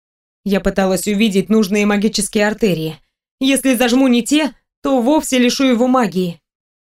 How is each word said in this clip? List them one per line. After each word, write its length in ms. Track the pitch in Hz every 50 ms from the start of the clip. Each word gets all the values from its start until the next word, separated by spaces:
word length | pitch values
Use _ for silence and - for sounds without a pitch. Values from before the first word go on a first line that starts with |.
| _ _ _ _ _ _ _ _ -
Я 160 | 196 196 190
пыталась 440 | 185 202 190 202 190 185 190 170 -
увидеть 440 | 208 208 196 226 226 185 196 180 -
нужные 360 | 220 220 214 180 208 208 208
магические 640 | 208 208 208 196 220 - - - - - 214 208
артерии. 500 | 214 214 - 233 202 170 156 160 156 156 - _ _ _ _ _ _ _ -
Если 340 | 262 269 269 254 - 269 262
зажму 320 | 214 254 233 233 262 269
не 160 | 262 240 240 226
те, 300 | - 285 302 311 - - _ _ _ _ _
то 200 | - 285 269 254
вовсе 380 | 226 254 302 311 302 - 247 247
лишу 260 | 247 247 247 - 277
его 220 | 262 247 214 247
магии. 540 | 254 254 262 240 190 - 185 180 175 170 _ _ _ _ _ _ _ _ _